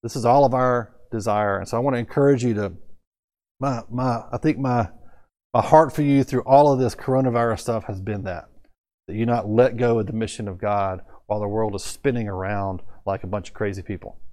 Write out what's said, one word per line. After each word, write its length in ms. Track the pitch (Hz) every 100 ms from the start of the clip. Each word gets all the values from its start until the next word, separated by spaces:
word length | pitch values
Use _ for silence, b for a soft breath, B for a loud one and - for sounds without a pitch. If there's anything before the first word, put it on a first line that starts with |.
This 140 | 120 143
is 80 |
all 200 | 117 135
of 100 | 139
our 400 | 127 127 123 113 - -
desire. 480 | 113 104 104 104 98
And 100 | 95
so 80 | 117
I 40 |
want 140 | 135
to 40 | 123
encourage 460 | 113 - 139 139
you 100 | 120
to, 180 | 104 101 87 - - _ _ _ _ _ _
my, 240 | 135 120 -
my, 320 | 123 127 107 -
I 60 | 120
think 200 | 156 120
my, 300 | 135 120 113 - b b b _ _
my 80 | 117
heart 340 | - 156 160
for 80 | -
you 220 | 147 139
through 180 | 131 127
all 300 | 113 139 147
of 60 | 135
this 160 | 123
coronavirus 680 | - - 131 131 120 117 107
stuff 240 | - 113
has 160 | - 98
been 220 | 98 101
that, 220 | 95 87 - - - _ _ _ -
that 80 | 107
you 100 | 113
not 220 | 120 101
let 280 | 110 127 117
go 220 | 120 117
of 80 | 101
the 80 |
mission 340 | 110 110 - 104
of 100 | 90
God 420 | 104 101 98 92 b b _
while 140 | 104
the 80 | 104
world 260 | 107 110
is 100 | 101
spinning 440 | - - 143 120 104
around 520 | 95 95 101 98 92 b b
like 200 | - 98
a 20 | 98
bunch 220 | 101 -
of 60 |
crazy 280 | - 104 95
people 380 | - 95 - - -